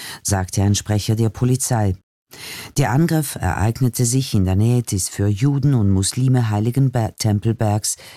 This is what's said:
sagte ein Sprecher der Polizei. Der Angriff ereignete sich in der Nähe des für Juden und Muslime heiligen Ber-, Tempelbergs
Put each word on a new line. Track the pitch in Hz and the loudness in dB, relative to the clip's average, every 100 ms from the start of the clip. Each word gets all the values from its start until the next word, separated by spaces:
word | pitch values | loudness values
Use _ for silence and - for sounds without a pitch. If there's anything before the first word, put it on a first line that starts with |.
| - - | -16 -10
sagte | - 101 92 - | -4 -2 -2 0
ein | 98 | 2
Sprecher | 101 - 107 - 110 | 2 0 -2 0 0
der | 113 | 0
Polizei. | - 123 127 - 117 101 92 _ _ _ - - - - - | 0 0 0 0 0 0 -2 _ _ _ -20 -16 -14 -8 -2
Der | 117 | 0
Angriff | 127 165 156 139 - | 2 2 0 -2 -4
ereignete | 90 - 104 113 127 - 120 | -4 0 -2 0 -2 0 0
sich | 131 131 | 0 0
in | 107 95 | 0 2
der | 95 | 2
Nähe | 113 123 | 2 2
des | 117 98 - | 0 -4 -4
für | - 101 | -2 -2
Juden | 101 139 143 143 | 0 0 2 2
und | 131 101 | 2 4
Muslime | 95 95 - 131 127 113 | 2 0 0 2 2 2
heiligen | 104 110 120 135 | 0 0 0 0
Ber-, | 120 110 - | 0 -2 -2
Tempelbergs | 110 104 113 110 110 104 - - - | 0 0 0 0 0 0 -2 -8 -12